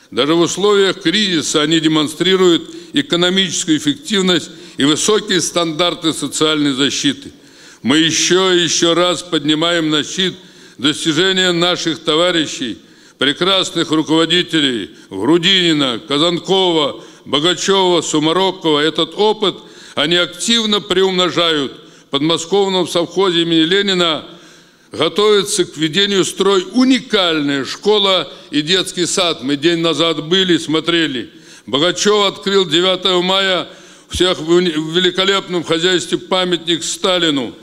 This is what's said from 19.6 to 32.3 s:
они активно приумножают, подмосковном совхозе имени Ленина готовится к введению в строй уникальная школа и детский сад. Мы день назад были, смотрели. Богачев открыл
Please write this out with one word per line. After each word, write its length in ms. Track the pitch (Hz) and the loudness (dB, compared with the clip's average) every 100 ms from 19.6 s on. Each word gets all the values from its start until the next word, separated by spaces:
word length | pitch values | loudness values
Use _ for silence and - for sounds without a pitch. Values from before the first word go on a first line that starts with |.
| - - - | -14 -20 -12
они 220 | - 151 175 | -4 0 0
активно 640 | 175 - - 233 214 208 | 0 -4 -2 0 0 -2
приумножают, 920 | - 190 190 185 180 151 170 156 131 - - - - | -2 0 2 2 0 0 0 0 -4 -8 -20 -20 -6
подмосковном 720 | 139 156 165 - 196 196 185 165 | -2 0 -2 0 0 2 0 -2
совхозе 560 | 175 165 185 196 170 | -2 -2 0 0 2
имени 200 | 165 165 | 2 2
Ленина 640 | 160 196 202 185 175 143 - - - - - _ _ | 2 2 0 0 0 -2 -8 -20 -20 -20 -20 _ _
готовится 720 | 104 160 165 214 208 190 - | -2 -2 2 2 2 2 -2
к 120 | 175 143 | -2 -2
введению 460 | 160 160 202 196 | -2 0 0 0
в 40 | 165 | -2
строй 360 | - 190 196 180 | 0 2 2 0
уникальная 960 | 240 254 254 - 208 180 156 143 139 | 2 4 2 0 0 2 0 0 -2
школа 680 | 123 - 202 214 196 180 147 - - | -4 -4 0 2 2 0 -2 -12 -4
и 100 | 143 | -4
детский 420 | 156 185 175 180 165 | 0 0 0 -4 -2
сад. 360 | - 175 160 | 0 0 -2
Мы 140 | 127 143 | -2 0
день 240 | 160 170 | 0 2
назад 480 | 165 143 165 160 156 | 0 0 0 -2 0
были, 280 | 190 185 160 | 0 2 0
смотрели. 760 | - 160 160 170 156 127 98 - - - - | 0 -2 0 0 0 -4 -10 -16 -20 -20 -6
Богачев 580 | 131 175 175 208 208 | 0 0 0 2 2
открыл 420 | 196 | 0